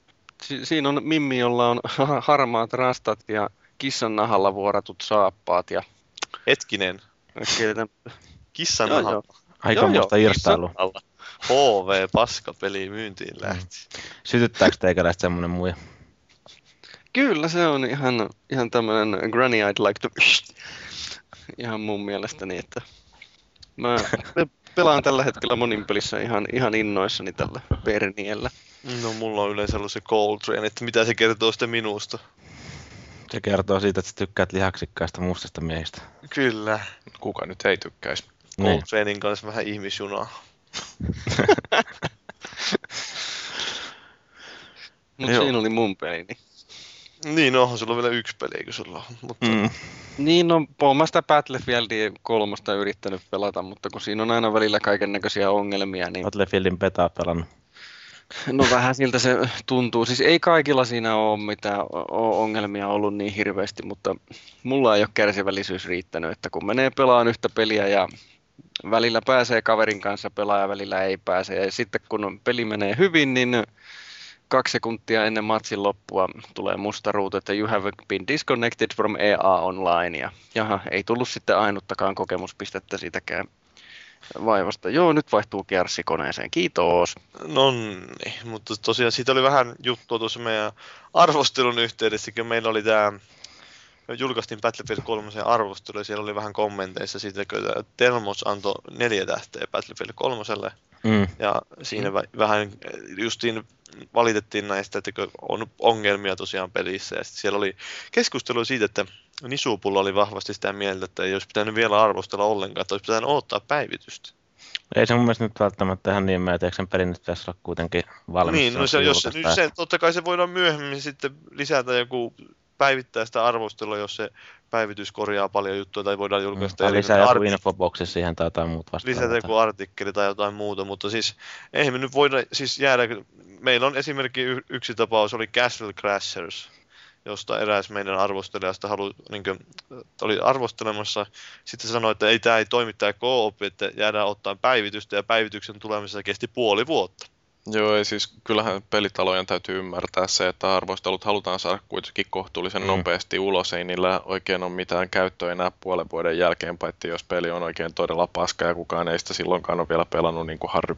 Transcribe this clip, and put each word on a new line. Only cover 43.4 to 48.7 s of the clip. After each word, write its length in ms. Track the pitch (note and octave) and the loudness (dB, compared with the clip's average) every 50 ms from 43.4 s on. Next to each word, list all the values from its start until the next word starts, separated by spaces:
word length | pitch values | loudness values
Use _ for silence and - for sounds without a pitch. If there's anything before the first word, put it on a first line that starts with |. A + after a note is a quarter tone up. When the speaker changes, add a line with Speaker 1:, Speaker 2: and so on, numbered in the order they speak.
| - - - - - - - - - - - - - - - _ _ _ _ - - - - - - - - - - - _ _ _ _ _ | -10 -10 -8 -8 -8 -6 -6 -8 -10 -12 -16 -20 -20 -20 -20 _ _ _ _ -20 -20 -20 -20 -20 -20 -20 -20 -20 -20 -20 _ _ _ _ _
Speaker 1:
Mut 140 | - C3 B2+ | -6 0 2
Speaker 2:
Joo. 120 | B2 A#2 | 4 4
Speaker 1:
siinä 160 | C#3+ C3+ B2 A2+ | 4 4 2 2
oli 100 | A2 A2 | 2 2
mun 280 | A2+ A#2 A2+ G2+ F#2+ | 2 4 2 2 0
peli, 280 | - - E2 E2+ E2 F2 G2 | -4 -6 -6 -6 -6 -8 -12
niin. 100 | A2+ _ _ _ _ - - _ - - - - - - - - _ - - D3+ D#3 | -16 _ _ _ _ -20 -20 _ -20 -20 -20 -20 -20 -20 -20 -20 _ -12 -8 0 2
Speaker 2:
Niin, 180 | D#3+ D3 C3 | 4 4 6
no, 100 | B2+ B2+ | 8 6
onhan 160 | B2 B2 A#2+ G#2+ | 6 4 4 -4
sulla 180 | A2+ A2+ A#2 | -2 -2 -2
vielä 120 | A#2+ A#2+ A#2+ | 0 0 0
yksi 280 | A#2+ A#2+ A2+ - - - | 0 -2 -4 -6 -8 -8
peli, 260 | - - - - - | -8 -6 -6 -8 -10
kun 80 | - | -8